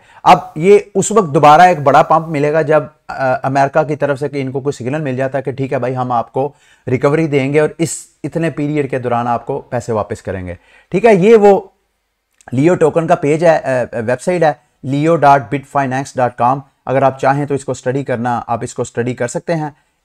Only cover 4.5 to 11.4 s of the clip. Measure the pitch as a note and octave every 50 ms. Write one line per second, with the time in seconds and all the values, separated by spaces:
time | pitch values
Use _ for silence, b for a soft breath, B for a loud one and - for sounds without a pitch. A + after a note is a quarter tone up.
4.5 | B2+ C#3 C3 C#3+ C#3 - A#2+ A#2+ C#3+ D#3 D#3 C#3 B2+ B2 C3+ C3+ C3+ C#3 C3 C#3+
5.5 | B2+ C3 C3+ C3 D3 C3 A#2+ B2+ C3 B2+ B2+ B2+ B2 A#2 A2+ - - C3+ C3+ C#3+
6.5 | b b b b b b b - B2+ B2+ - C#3+ D3 D#3+ D#3+ D3+ C#3 C#3 C3 C#3
7.5 | D3 D3+ D3+ D3+ D3+ - E3+ D3 - - - - _ _ - D3 - E3 E3 E3
8.5 | - D#3+ D3 D3 D3+ D3+ C#3+ C3 C#3+ C3 A#2 B2 A#2+ A#2 A#2+ A#2+ A#2+ A#2 - -
9.5 | C#3 C#3 - _ - A#2+ - - A2+ G#2+ G2+ - A2 - - G2+ F#2 F#2+ F2+ F2+
10.5 | E2+ b b b b b b b - F#3+ F#3+ A#3 G#3+ F3+ F3+ G#3+ A#3 A3